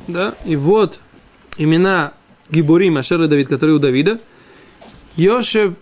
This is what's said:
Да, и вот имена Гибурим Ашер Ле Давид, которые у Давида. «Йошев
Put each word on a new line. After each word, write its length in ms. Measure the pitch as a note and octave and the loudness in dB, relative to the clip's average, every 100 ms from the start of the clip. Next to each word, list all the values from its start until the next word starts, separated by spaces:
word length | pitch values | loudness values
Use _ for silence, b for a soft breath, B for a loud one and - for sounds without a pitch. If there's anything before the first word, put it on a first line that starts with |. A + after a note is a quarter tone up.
| - | -10
Да, 280 | F3 G#3 - | -6 -6 -8
и 100 | F#3 | -6
вот 460 | D3+ D3 A3 F#3+ - - - _ _ _ - | -2 0 2 0 -4 -20 -20 _ _ _ -4
имена 560 | D3+ E3 F#3+ F#3 C#3+ - _ _ - | 0 2 2 0 -4 -10 _ _ -4
Гибурим 460 | D#3 D3+ E3+ F#3+ D3 | -2 2 2 2 0
Ашер 200 | B2+ F3 | -2 -2
Ле 60 | D#3+ | 0
Давид, 220 | C#3+ C3+ | 0 0
которые 280 | C3 D3+ D3+ | 0 2 2
у 20 | |
Давида. 400 | C#3 C3 E3+ A#3 - B B B B B - - - D#3+ | 2 0 0 -2 -8 B B B B B -20 -20 -12 -2
«Йошев 580 | A3+ B3 G#3 G#3+ G3+ F3 | 0 2 0 0 -2 -4